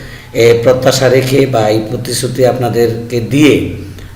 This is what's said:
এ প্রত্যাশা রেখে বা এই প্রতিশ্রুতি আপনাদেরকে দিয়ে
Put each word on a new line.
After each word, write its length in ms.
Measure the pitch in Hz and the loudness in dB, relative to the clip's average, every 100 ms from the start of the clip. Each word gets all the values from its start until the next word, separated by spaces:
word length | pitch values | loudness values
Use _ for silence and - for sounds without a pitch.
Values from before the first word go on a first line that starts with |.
| - - - | -16 -18 -6
এ 260 | 127 117 117 | 2 4 4
প্রত্যাশা 460 | 131 127 131 - 127 | 2 2 2 2 2
রেখে 360 | 131 127 139 131 | 2 2 0 0
বা 240 | 123 107 | 0 0
এই 120 | 110 110 | -2 -4
প্রতিশ্রুতি 560 | 120 123 123 127 - 123 | -8 -6 -6 -4 0 0
আপনাদেরকে 760 | 117 117 113 117 113 - 120 | 0 -2 0 0 -2 -6 -6
দিয়ে 500 | 107 143 147 101 90 - - - - | -2 2 4 2 0 -8 -14 -16 -18